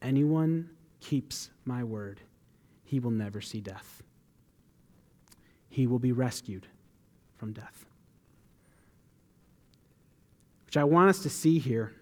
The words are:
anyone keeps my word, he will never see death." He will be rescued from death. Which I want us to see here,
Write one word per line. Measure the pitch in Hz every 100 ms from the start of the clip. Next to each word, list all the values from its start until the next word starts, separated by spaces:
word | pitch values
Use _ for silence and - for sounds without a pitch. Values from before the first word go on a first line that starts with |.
anyone | 127 135 147 160 160 165 165 - _ _
keeps | - 139 - - - -
my | 131 123
word, | 117 107 101 98 - _ _ _ _ _
he | - 135
will | 120
never | 110 104 104
see | - 107
death." | 98 95 - - - _ _ _ _ _ _ _ _ _ _ _ _ - _ _ _
He | 135 123
will | 123
be | 127
rescued | 123 127 - - 92 - - _ _ _ _ _ _
from | 110
death. | 107 107 - - _ _ _ _ _ _ _ _ _ _ _ _ _ _ _ _ _ _ _ _ _ _ _ _ _ _ _ _
Which | 156
I |
want | 147 170 190
us | 190
to | 147
see | - 156 165
here, | 127 113 110 -